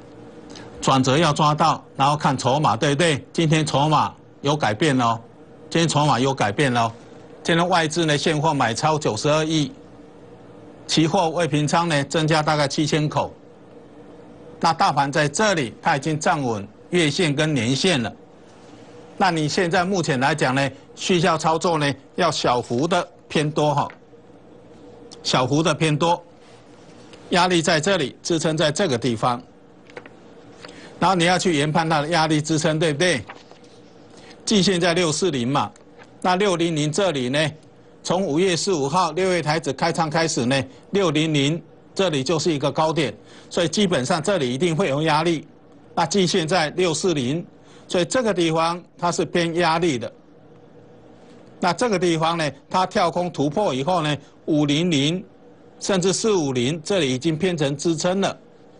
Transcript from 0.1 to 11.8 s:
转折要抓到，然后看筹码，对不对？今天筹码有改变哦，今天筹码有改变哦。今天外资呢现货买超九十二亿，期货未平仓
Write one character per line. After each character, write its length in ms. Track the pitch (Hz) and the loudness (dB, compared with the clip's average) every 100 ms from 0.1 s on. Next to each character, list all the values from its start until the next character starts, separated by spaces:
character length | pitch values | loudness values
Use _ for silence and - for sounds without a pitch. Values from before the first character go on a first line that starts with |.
| - - - - - - - | -20 -20 -20 -20 -18 -18 -6
转 220 | - 135 | 0 2
折 140 | 131 139 | 4 2
要 120 | 165 | 2
抓 240 | 147 151 | 2 2
到， 300 | 147 160 123 - | 4 2 0 -6
然 140 | - 139 | -2 0
后 80 | 147 | 2
看 180 | 156 131 | 0 0
筹 200 | 123 139 | 0 2
码， 160 | 139 | 2
对 200 | 110 151 | 2 0
不 40 | 139 | 2
对？ 240 | 170 135 - | 0 0 -4
今 120 | - 165 | -2 2
天 200 | 156 147 | 2 2
筹 200 | 135 151 | 0 2
码 280 | 147 104 - - - | 2 0 -4 -20 -6
有 160 | 139 151 | -2 0
改 160 | 117 | 0
变 260 | 107 160 131 | 2 2 2
哦， 220 | 117 113 - - - - - | 2 0 -6 -20 -20 -20 -6
今 100 | 170 | -2
天 60 | 165 | 0
筹 200 | 151 147 | 2 2
码 120 | 120 | 2
有 140 | 135 | 0
改 180 | 131 104 | 0 -2
变 240 | 101 117 | 0 0
哦。 160 | 120 117 - - - - - | 2 -2 -4 -18 -20 -20 -10
今 120 | - | -2
天 140 | 170 175 | 0 2
外 180 | 180 160 | 2 0
资 200 | 170 160 | 0 0
呢 100 | 147 | 0
现 240 | 185 151 | 0 0
货 140 | 156 | 0
买 180 | 143 117 | 2 0
超 260 | 113 156 151 | 0 0 0
九 160 | 139 | -2
十 140 | 104 147 | -2 0
二 160 | 151 | 0
亿， 260 | 156 160 135 - - - - - - - - - - - - | 2 0 -2 -6 -20 -20 -20 -20 -20 -20 -20 -20 -20 -20 -4
期 200 | - 160 | 0 2
货 220 | 196 165 | 2 0
未 180 | 180 165 | -2 -2
平 220 | 147 147 | 0 0
仓 180 | 170 | 0